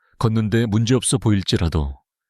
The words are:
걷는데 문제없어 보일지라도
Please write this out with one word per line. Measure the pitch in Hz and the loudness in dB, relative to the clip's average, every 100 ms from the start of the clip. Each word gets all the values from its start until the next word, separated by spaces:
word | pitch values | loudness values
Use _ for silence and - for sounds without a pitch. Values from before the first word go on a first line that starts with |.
| _ _ | _ _
걷는데 | 113 110 107 113 117 | 0 0 0 0 0
문제없어 | 107 113 127 - 127 | 0 2 0 0 0
보일지라도 | 113 101 87 110 82 78 73 - _ _ | 2 0 0 -2 0 -2 -4 -8 _ _